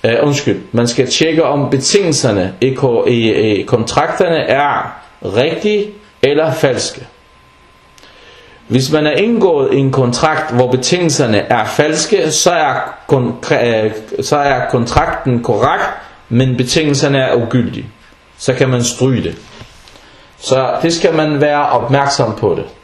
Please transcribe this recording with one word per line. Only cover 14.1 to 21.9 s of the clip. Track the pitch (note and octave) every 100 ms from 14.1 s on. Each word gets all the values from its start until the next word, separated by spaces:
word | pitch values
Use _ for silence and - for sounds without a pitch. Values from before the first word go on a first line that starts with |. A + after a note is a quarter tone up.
| -
så | C3 D3+
er | C#3+ C3 -
kontrakten | B2+ A#2 D3 E3 - C#3 A#2+
korrekt, | A#2+ G#2+ C3 G3 G3 - - - -
men | A#2 C3 B2
betingelserne | B2 E3 D#3 C3+ C#3+ C#3
er | C3
ugyldige. | A#2+ G#2+ B2+ - - - - - - _ -
Så | -
kan | B2+ C3
man | B2
stryge | A#2 - C3 A#2+
det. | E2 - - - - - - - - - - -
Så | - C3 B2+ -
det | E3
skal | E3 F3+
man | D#3 D3+ C#3+
være | D3 D3 D3
opmærksom | B2 B2+